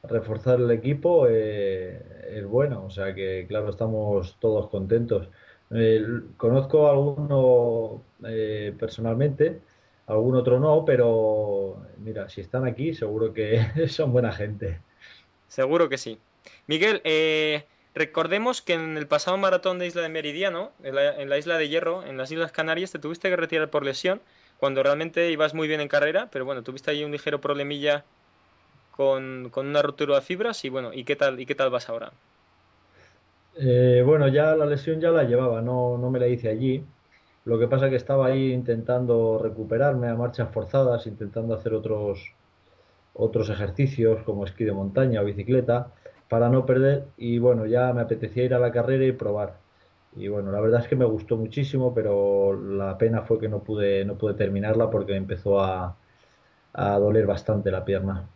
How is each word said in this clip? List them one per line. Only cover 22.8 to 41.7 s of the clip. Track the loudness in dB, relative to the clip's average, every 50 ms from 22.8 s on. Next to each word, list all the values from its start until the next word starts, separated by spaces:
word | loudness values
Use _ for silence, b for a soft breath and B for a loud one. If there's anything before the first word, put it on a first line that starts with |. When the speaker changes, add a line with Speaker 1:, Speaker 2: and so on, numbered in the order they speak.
| -4 -8
Speaker 2:
te | -10 -10
tuviste | -10 -10 -10 -4 -2
que | 0 0
retirar | 0 -2 -2 0 -2 -2 0
por | -2 -2 -2
lesión, | -2 -6 -2 0 -2 -2 -2 b b b b b b b b
cuando | -2 0 2 2 2
realmente | 2 2 2 -2 -4 0 0 0 0
ibas | 2 0 0 0 0
muy | -2 -2
bien | -2 -2 -4
en | -2
carrera, | 0 2 2 2 2 0 -2 -4 -2
pero | -8 -8 -6
bueno, | -6 -6 -8
tuviste | -8 -12 -14 -8 -6 -4
ahí | -4 -4 -4
un | -6
ligero | -8 -6 -4 -4 -4 -4
problemilla | -2 -4 -4 -4 -4 -6 -6 -2 0 0 0 0 -2 _ _ _ _ _ _ _ _ _ _ _ _ _ _ _ _ _
con, | -4 0 2 2 2 0 -4 -8 -10 -12 -12 -8
con | -8 -6 -6
una | 0 0 2
rotura | 0 0 0 -2 0 2 2
de | 0
fibras | 0 -2 -6 -4 -4 -4 -6 -6 -10
y | -8
bueno, | -6 -6 -8 -8 -10
¿y | -12 -6
qué | -6 -2
tal, | 0 0 0 0 -4
y | -8
qué | -8 -4
tal | -2 -2 0
vas | 0 -2 -6 -6
ahora? | -10 -10 -10 -14 _ _ _ _ _ _ _ _ _ _ _ _ _ _ _ b b b b b b b b _ _ _ _ _ _
Speaker 1:
Eh, | -2 2 4 6 6 6 8 8 6 6
bueno, | 6 6 6 6
ya | 4 4 4 4 4 4
la | 4 2
lesión | 2 0 -2 -2 -4 -2 0
ya | 2 2
la | 4 4 4
llevaba, | 4 2 2 2 2 0 0 -2
no, | -2 0 0 0 0 -2
no | -2 -2 -2
me | 0 0
la | 2
hice | 0 0 0 -2 -4
allí. | -2 0 0 0 0 -2 -4 -12 _ _ _ b b b b b b b _
Lo | -2 0
que | 0 2
pasa | 2 2 2 2 2
que | 0
estaba | 0 -2 0 0 2 2
ahí | 2 2 2 0 0 0
intentando | -2 -2 -2 -2 -2 0 -2 -2 0 2 2 2 2 2 2 0 0
recuperarme | -2 -4 -4 -6 -6 -4 0 2 2 2 2 0 -2
a | -2 -2
marchas | -2 -4 -4 -4 -4 -6 -4 -4
forzadas, | -6 -6 -2 0 2 2 2 0 -2 -4
intentando | -8 -10 -10 -12 -8 -6 -6 -4 -4 -4
hacer | -4 -4 -4